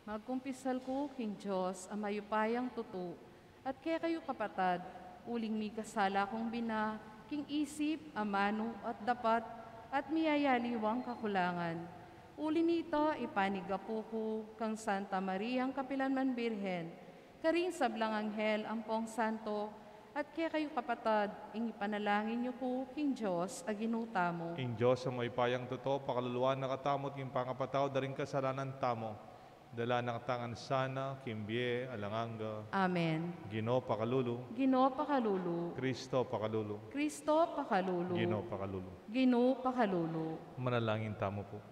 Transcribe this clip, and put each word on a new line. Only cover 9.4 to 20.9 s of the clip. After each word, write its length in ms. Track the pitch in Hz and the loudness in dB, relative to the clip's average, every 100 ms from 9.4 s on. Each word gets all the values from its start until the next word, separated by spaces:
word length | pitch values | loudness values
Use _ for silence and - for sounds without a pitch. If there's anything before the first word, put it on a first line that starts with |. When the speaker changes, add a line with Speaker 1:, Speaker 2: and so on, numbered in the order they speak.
| 226 - - - - | 2 -10 -12 -14 -4
Speaker 1:
at 240 | 269 285 | -2 0
miyayaliwang 880 | 320 320 294 285 247 240 240 214 233 247 | 2 4 4 6 4 2 0 2 0 -2
kakulangan. 720 | 233 226 196 180 175 170 165 170 - - - - - | -4 0 2 2 2 -2 -2 -6 -12 -18 -18 -18 -4
Uli 240 | 302 320 | 0 4
nito, 560 | 330 339 320 302 302 302 | 4 4 2 2 2 2
ipanigapo 880 | 233 - 196 196 180 190 - 220 214 | -2 0 2 0 -2 -4 -2 -4 -2
ko, 120 | 226 220 220 214 - | -2 -2 -2 -4 -4
kang 160 | 220 220 | -4 -2
Santa 480 | - 196 196 190 | 0 -2 0 -2
Maria, 400 | 190 190 220 254 | 0 0 0 0
ang 80 | 254 | 0
Kapilanman 640 | 269 269 269 269 269 269 240 | -2 -2 0 2 2 2 2
Birhen, 560 | 233 220 196 180 165 - - - - - | 0 0 -2 -2 -4 -10 -18 -20 -20 -2
karing 320 | 320 330 359 | 2 4 2
sablang 400 | 349 247 220 220 | 2 0 2 0
anghel, 560 | 214 214 214 214 214 214 | 0 0 0 2 2 0
ampong 400 | 220 226 220 226 | -4 -2 -2 -2
santo, 640 | - 220 220 220 214 208 214 - - - | 0 0 0 -2 -2 -2 -6 -16 -18 -8
at 160 | - 294 - | -4 -4 -2
kaya 160 | 330 | 0
kayo, 160 | 311 302 294 | 0 0 -2
kapatad, 560 | 240 | -2